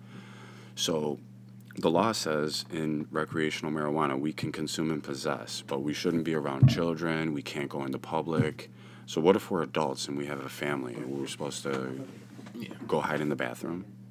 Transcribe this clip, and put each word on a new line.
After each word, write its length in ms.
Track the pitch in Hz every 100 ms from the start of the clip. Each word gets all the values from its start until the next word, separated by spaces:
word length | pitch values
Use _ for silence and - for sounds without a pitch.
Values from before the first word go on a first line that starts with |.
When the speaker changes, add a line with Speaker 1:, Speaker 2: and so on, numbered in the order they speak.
| - - - - - - - -
Speaker 1:
So 420 | - 80 76 67 - - - - - -
the 140 | 82
law 200 | 85 110
says 520 | 110 80 76 76 - -
in 340 | 82 78 76 76
recreational 600 | 78 78 80 78 - 80
marijuana, 460 | 78 73 78 73 67
we 140 | 76
can 180 | 71 80
consume 400 | 78 78 - 80
and 120 | 76
possess, 600 | 73 67 76 65 55 - -
but 140 | 71
we 120 | 73
shouldn't 300 | 73 90 82
be 100 | 80
around 340 | 78 71 67 65
children. 640 | - 85 80 82 80 80
We 100 | 73
can't 260 | - 76 71
go 160 | 73
into 140 | 67 69
public. 680 | - 82 80 80 78 67 - - - - -
So 140 | 82
what 160 | 82 101
if 140 | -
we're 120 | 92
adults 440 | 67 80 73 67 73
and 80 | 71
we 80 | 71
have 140 | 69
a 40 | 67
family 460 | - 73 71 62
and 120 | 60 64
we're 200 | 69 67
supposed 340 | - 73 67
to 400 | 71 67 65 65 67 - - - -
Speaker 2:
Yeah. 200 | - 220 - -
Speaker 1:
go 140 | 78
hide 200 | 76 73
in 80 | 73
the 80 | 71
bathroom? 480 | 62 60 73 87 - - -